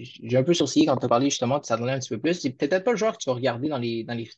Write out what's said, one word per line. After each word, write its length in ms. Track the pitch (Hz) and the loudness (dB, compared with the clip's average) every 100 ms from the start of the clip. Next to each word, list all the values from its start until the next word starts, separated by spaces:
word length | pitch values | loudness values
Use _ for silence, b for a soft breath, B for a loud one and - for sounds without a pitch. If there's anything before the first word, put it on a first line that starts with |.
j'ai 360 | 120 - 113 127 | -12 -14 0 2
un 60 | |
peu 100 | 170 | 4
sourcillé 320 | 170 139 147 156 | 2 2 4 4
quand 120 | 123 | 2
t'as 100 | 123 | 2
parlé 220 | 120 139 | 2 2
justement 300 | - 120 139 | 0 0 0
que 60 | - | 0
ça 100 | 113 | -2
donnait 180 | 120 | -2
un 60 | 135 | -4
petit 100 | - | -4
peu 100 | 113 | -4
plus. 140 | 151 | -2
C'est 180 | 180 135 | -2 -4
peut-être 320 | - 143 185 | -2 0 0
pas 80 | 214 | 0
le 60 | 214 | 0
joueur 160 | 214 | 0
que 100 | - | -2
tu 60 | - | -4
vas 60 | 120 | -2
regarder 340 | 127 117 151 | -2 -2 -2
dans 80 | 135 | -2
les, 260 | 120 117 | -2 -4
dans 100 | 107 | -4
les, 160 | 117 113 | -8 -8